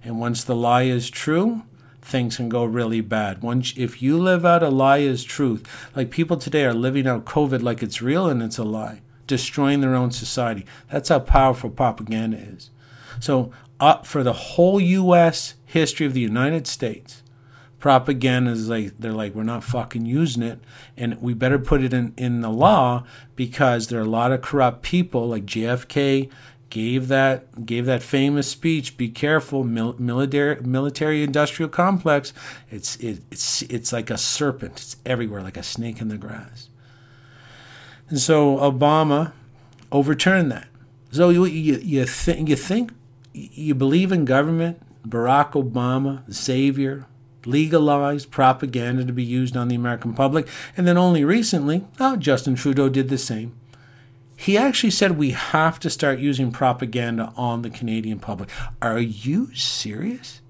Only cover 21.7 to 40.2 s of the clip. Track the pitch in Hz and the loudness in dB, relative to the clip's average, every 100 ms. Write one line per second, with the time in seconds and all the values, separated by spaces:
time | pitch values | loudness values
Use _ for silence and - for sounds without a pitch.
21.7 | 147 131 123 120 - 127 120 117 110 165 | 2 2 0 -2 -4 -4 -2 -2 4 6
22.7 | 208 123 123 123 - - - 127 - 135 | 6 4 0 -6 -20 -20 -8 -8 2 2
23.7 | 120 110 120 110 113 120 131 131 143 127 | 2 -2 -4 -2 0 2 0 -2 2 2
24.7 | 123 - 180 180 127 117 113 98 110 113 | 0 -2 0 0 0 -2 -4 -6 -4 -2
25.7 | 127 - - 139 135 135 - - - _ | -2 -2 -2 2 2 0 -10 -20 -20 _
26.7 | 113 113 127 131 135 135 131 - - 110 | -6 -2 -2 0 2 2 0 -6 -14 -6
27.7 | 117 120 135 - 139 139 143 139 - 165 | -2 0 0 0 0 2 2 -2 -4 -2
28.7 | 160 131 - 120 113 147 156 135 139 123 | -2 -4 -6 -6 -4 0 0 0 -4 -2
29.7 | 113 113 123 123 120 139 143 143 151 127 | -2 -4 -4 -4 -2 0 0 0 -2 -2
30.7 | 131 139 135 151 151 147 139 147 - 160 | -2 -2 -2 -2 0 0 0 0 0 -6
31.7 | - 180 190 170 143 139 - - - - | 0 2 2 2 2 0 -16 -18 -18 -16
32.7 | 107 - - 117 107 - - - - - | -12 -10 -8 -8 -8 -12 -8 -6 -4 -6
33.7 | 120 - 120 113 107 - - 147 127 - | -6 -4 -4 -4 -4 -4 0 -2 -2 -8
34.7 | - - - - 123 113 101 95 98 98 | -14 -16 -14 -4 -4 -4 -8 -10 -12 -10
35.7 | - 117 110 110 107 98 110 - - - | -8 -8 -8 -8 -8 -10 -14 -16 -20 -20
36.7 | - - - - - - - - - - | -20 -20 -20 -20 -20 -20 -20 -20 -20 -20
37.7 | - - - - 151 127 160 143 135 143 | -20 -20 -20 -6 -4 2 4 6 4 2
38.7 | 131 147 156 156 143 160 - - - - | 4 4 4 4 2 0 -6 -20 -20 -20
39.7 | - - 139 139 143 | -20 -2 0 2 2